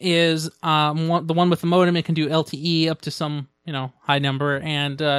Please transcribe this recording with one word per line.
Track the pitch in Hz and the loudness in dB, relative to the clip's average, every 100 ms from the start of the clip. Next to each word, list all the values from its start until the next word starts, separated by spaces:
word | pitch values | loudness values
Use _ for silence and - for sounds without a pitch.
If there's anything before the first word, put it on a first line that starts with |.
is, | 185 170 165 160 160 - | 0 2 2 0 -4 -6
um, | 165 156 151 156 160 | 0 2 2 0 0
one, | 170 160 | 0 0
the | |
one | 165 175 | 2 2
with | 170 | 2
the | 170 | 2
modem. | 180 175 170 | 4 4 2
It | 165 | 0
can | |
do | 156 147 | -2 0
L | 160 | 0
T | 147 139 170 165 | -2 -4 -2 0
E | 160 | 0
up | 156 | -2
to | 151 | -8
some, | - 151 147 135 _ - | -6 -6 -6 -8 _ -10
you | |
know, | 139 131 - | -8 -8 -8
high | - 143 | -2 0
number, | 139 135 147 139 | 0 0 -2 -2
and, | 156 147 143 139 | -2 -4 -4 -2
uh, | 151 | -2